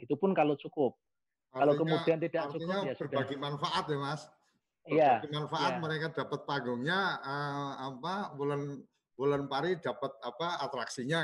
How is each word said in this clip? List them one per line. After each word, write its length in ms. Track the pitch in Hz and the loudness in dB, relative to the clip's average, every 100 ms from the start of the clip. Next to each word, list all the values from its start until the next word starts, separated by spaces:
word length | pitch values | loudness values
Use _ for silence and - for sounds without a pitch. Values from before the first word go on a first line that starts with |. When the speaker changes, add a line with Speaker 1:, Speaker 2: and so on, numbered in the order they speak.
Speaker 1:
Itu 120 | 120 147 | -4 0
pun 140 | 196 175 | 2 4
kalau 180 | 147 143 | 4 2
cukup. 380 | 156 - 123 - _ _ _ _ _ 131 | -4 0 0 0 _ _ _ _ _ 2
Kalau 140 | 143 | 4
Speaker 2:
Artinya, 60 | 147 | 6
Speaker 1:
kemudian 400 | 160 160 165 160 | 4 2 4 2
tidak 240 | 165 165 143 | 2 -2 -2
Speaker 2:
artinya 100 | 160 | -4
Speaker 1:
cukup, 280 | 165 196 | -2 0
ya 120 | 160 123 | -2 -4
sudah." 280 | 147 135 127 | -2 0 0
Speaker 2:
berbagi 100 | 139 143 | -2 -4
manfaat 400 | 147 170 170 151 | -2 0 0 0
ya, 80 | 143 | -2
Mas? 240 | 143 151 - _ _ _ _ _ - | -2 -4 -8 _ _ _ _ _ 0
Speaker 1:
Iya, 240 | 160 143 | 6 6
Speaker 2:
Berbagi 140 | 117 147 | 6 2
manfaat, 400 | 147 147 160 156 | -4 -2 0 0
Speaker 1:
iya. 40 | 131 | 0
Speaker 2:
mereka 240 | 160 156 160 147 | -2 -2 -2 -2
dapat 200 | 127 143 - | -4 -4 -2
panggungnya, 500 | 143 123 120 143 185 190 143 135 | -2 0 -2 0 2 0 -2 -4
eee, 400 | 143 143 143 143 131 131 | -4 -2 -4 -4 -6 -8
apa, 240 | 127 165 190 196 143 | -6 -4 -4 -4 -4
Wulan, 260 | 143 143 143 139 - _ _ - | -2 -2 -4 -8 -14 _ _ 0
Wulan 240 | 139 143 139 | 2 2 0
Pari 200 | 139 170 185 | 0 0 0
dapat, 300 | 131 - 135 - 123 | -4 -4 -6 -6 -10
apa, 180 | - 170 175 139 | -4 -4 -2 -4
atraksinya 540 | 123 110 - 127 165 | -4 -6 -4 0 0